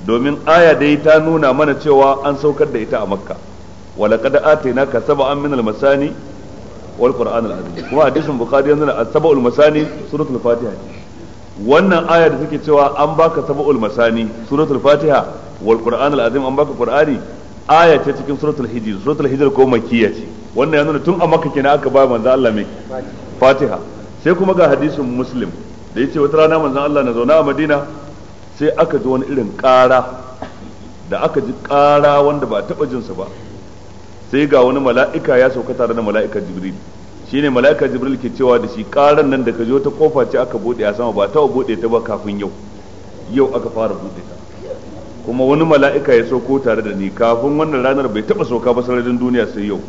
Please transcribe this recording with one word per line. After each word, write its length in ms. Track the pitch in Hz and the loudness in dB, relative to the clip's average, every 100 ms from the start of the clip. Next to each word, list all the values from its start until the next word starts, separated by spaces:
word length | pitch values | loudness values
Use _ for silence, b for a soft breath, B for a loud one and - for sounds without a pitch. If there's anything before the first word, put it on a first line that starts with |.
| 90 | 0
Domin 320 | 117 135 147 - | 0 0 -2 4
aya 300 | 165 170 131 | 6 6 6
dai 240 | 147 147 | 2 2
ta 180 | 156 156 | 6 4
nuna 340 | 156 160 143 | 4 2 2
mana 220 | 131 151 139 | 2 0 0
cewa 500 | 151 135 135 135 143 | 2 4 6 2 -2
an 100 | 139 | 0
saukar 320 | 147 143 147 | -2 0 -2
da 60 | 120 | -2
ita 200 | 107 120 | -4 -4
a 40 | 98 | -4
Makka. 300 | 95 - - - - - - - - | -6 -8 -14 -14 -20 -20 -20 -18 -2
"ولقد 360 | 104 113 131 139 | 0 2 2 2
آتيناك 680 | 151 151 139 123 135 117 127 | 4 2 2 0 0 -2 0
سبعا 260 | 143 135 143 | 0 0 0
من 160 | 143 135 | -2 -2
المثاني 520 | 110 107 139 139 147 - - - - - - - - - | -2 0 2 2 0 -6 -16 -18 -18 -18 -18 -18 -18 0
والقرآن 440 | 120 120 110 117 113 | 0 0 -2 -2 -4
العظيم." 440 | 90 87 82 85 | -8 -12 -12 -6
Kuma 140 | 135 143 | 0 2
hadisin 300 | - 147 131 | 2 -4 -4
Bukhari 300 | 113 139 139 | 0 0 2
yanzu 140 | 147 147 | 2 0
na 100 | 113 | -2
as-sab'ul 380 | 113 151 160 139 | -2 0 2 2
masani 400 | 120 117 151 151 151 - - | 2 4 4 4 -4 -8 -8
suratul 300 | 147 147 123 | -6 -4 -2
Fatiha. 320 | 117 117 120 95 95 - - - - - - - 104 | 0 -2 -2 -10 -16 -18 -20 -20 -20 -20 -20 -10 2
Wannan 400 | 147 190 170 - | 4 4 2 2
aya 220 | 170 160 | 4 4
da 80 | 135 | 2
take 240 | 151 147 | -6 -6
cewa 320 | 156 147 139 127 | 2 4 4 2
an 220 | 151 156 | -2 2
baka 240 | 160 151 | 2 2
sab'ul 320 | - 143 143 131 | -4 -2 0 0
masani 540 | 107 120 117 113 110 - - | 0 0 0 0 -4 -8 -6
suratul 320 | 143 151 131 | -2 0 0
Fatiha 460 | 127 147 156 131 - - - - | 2 2 4 2 0 -10 -16 -8
wal 200 | 101 113 | 0 0
Qur'an 300 | 117 117 143 | 2 0 0
al-azim 320 | 143 117 139 131 | 0 0 0 -2
an 100 | 135 | -2
baka 160 | 147 | -2
Qur'ani, 480 | 120 117 135 151 123 - - - - - | -2 0 2 2 0 -8 -18 -18 -16 2
aya 320 | 156 170 143 | 4 6 4
ce 120 | 143 139 | 2 -4
cikin 220 | 135 135 | -6 -4
suratul 320 | 151 147 117 | -4 -4 -6
Hijr. 320 | 117 110 98 | -6 -6 -4
Suratul 240 | 127 151 143 | -4 -2 -2
Hijr 240 | 135 143 | 2 2
ko 160 | 127 131 | 4 4
makkiya 460 | 120 117 117 104 - | 4 2 2 2 -2
ce. 80 | - - - 110 | -12 -16 -8 -2
Wannan 180 | 147 151 | 0 2
ya 40 | 151 | 0
nuna 140 | 147 | -2
tun 200 | 170 180 | -2 0
a 80 | 170 | 2
Makka 220 | 165 151 | 2 0
kenan 240 | 139 139 147 | 0 2 2
aka 140 | 131 | 2
ba 180 | 127 135 | 4 4
manzo 220 | 120 113 | 2 2
Allah 200 | 131 123 | 2 2
mai 120 | 107 98 - - 131 - - - - | 0 -6 -10 -12 -12 -12 -16 -16 2
Fatiha. 420 | 131 135 135 90 - - - - | 4 4 0 -4 -10 -16 -18 -4
Sai 100 | 147 | 0
kuma 200 | 175 190 | 2 2
ga 160 | 180 160 | 4 4
hadisin 340 | 135 151 139 | 4 0 -2
Muslim 480 | 127 123 127 127 98 85 - - - | -4 -4 -6 -6 -8 -10 -16 -20 -12
da 60 | 104 | -4
yace 160 | 139 160 | -2 0
wata 180 | 143 156 156 | 0 4 4
rana 80 | 160 | 2
manzon 260 | 151 135 147 | 0 -2 0
Allah 160 | 147 | 0
na 80 | 127 | 0
zaune 200 | 117 120 160 | 0 2 4
a 80 | |
Madina 400 | 143 135 156 143 - - - - - - - - | 2 0 0 -2 -4 -14 -18 -20 -20 -20 -20 -2
sai 140 | 151 - | -2 2
aka 200 | - 143 | 0 0
ji 100 | 120 | 0
wani 180 | 131 135 | -2 -2
irin 240 | 143 104 95 | -4 -4 0
ƙara, 480 | 131 127 127 127 117 - - - - - - - - - - | 4 6 6 4 0 -12 -16 -16 -18 -16 -20 -18 -20 -20 -10
da 100 | 95 156 | -4 -2
aka 140 | 151 | -2
ji 100 | 113 131 - | -4 -10 -2
ƙara 560 | 143 143 147 147 143 | 2 4 6 4 4
wanda 220 | 143 147 123 | 2 0 -2
ba 140 | 104 | -4
a 40 | |
taɓa 240 | - 135 143 | -4 -4 -4
jin 160 | 123 | -4
sa 80 | 95 | -8
ba. 140 | 90 95 - - - - - - - - - - | -12 -12 -14 -18 -18 -20 -20 -20 -20 -20 -20 -4
Sai 140 | - 147 | 0 2
ga 160 | 139 | 4
wani 160 | 123 135 | 4 2
mala'ika 580 | 135 123 135 160 156 127 | 0 2 0 -2 0 4
ya 80 | 131 | 4
sauka 240 | 127 117 | 2 -6
tare 180 | 123 117 | -2 -2
da 80 | 117 | -2
mala'ika 340 | 107 107 101 104 | -2 -2 -2 -4
Jibril. 360 | 90 92 95 92 - - - - - | -8 -10 -10 -12 -16 -20 -20 -20 -6
Shine 180 | 135 147 | -2 0
mala'ika 380 | 123 135 151 139 | 4 4 4 0
Jibril 240 | 123 131 131 | -2 -4 -4
ke 80 | 131 | -6
cewa 300 | - 131 120 | -2 2 2
da 60 | 107 | 0
shi, 140 | 98 101 | -8 -4
"Ƙaran 400 | - 143 151 143 | 2 4 4 2
nan 140 | 131 | 0
da 80 | 117 | -2
ka 120 | 113 | -2
ji 80 | 117 | 0
wata 180 | 135 143 | 0 0
kofa 400 | 143 156 143 117 | 0 0 2 0
ce 80 | 131 | 0
aka 180 | 127 117 | -2 -4
buɗe 300 | 107 117 104 | -6 -2 -2
a 80 | |
sama, 180 | 104 120 | -2 -4
ba 140 | 101 98 | -2 0
taɓa 220 | 151 139 | 2 0
buɗe 300 | 123 113 110 | 0 -4 -4
ta 60 | 117 | 0
ba 120 | 117 | -2
kafin 360 | - 104 104 101 | -2 -8 -6 -8
yau. 140 | 98 - - - - - - - - | -8 -10 -20 -20 -20 -20 -20 -20 -6
Yau 160 | 120 135 120 | 0 2 0
aka 140 | 110 | -6
fara 160 | 113 110 92 | -4 -4 -4
buɗe 240 | 95 92 - | -10 -14 -18
ta." 60 | - - - - - - - - - 113 | -20 -20 -18 -14 -14 -14 -18 -18 -14 -8
Kuma 180 | 123 131 | 0 2
wani 180 | 147 160 | 4 4
mala'ika 480 | 147 139 143 143 | 4 4 0 2
ya 120 | 120 117 | 2 2
sauko 300 | 127 113 135 | -4 -2 -2
tare 220 | 127 110 | 0 -2
da 80 | 107 | -2
ni, 160 | 98 98 | -6 -6
kafin 480 | 95 117 117 135 147 | 0 0 2 0 0
wannan 240 | 156 139 | -2 0
ranar 260 | 127 135 127 | 0 0 -2
bai 140 | 107 | -4
taɓa 240 | 107 - 110 | -2 -2 -2
sauka 260 | 120 120 | -2 0
ba 120 | 120 | 0
sararin 340 | 120 123 120 123 | 0 -2 -2 -2
duniya 300 | 123 123 107 | 0 0 -2
sai 140 | 107 101 | -4 -6
yau. 140 | 95 | -6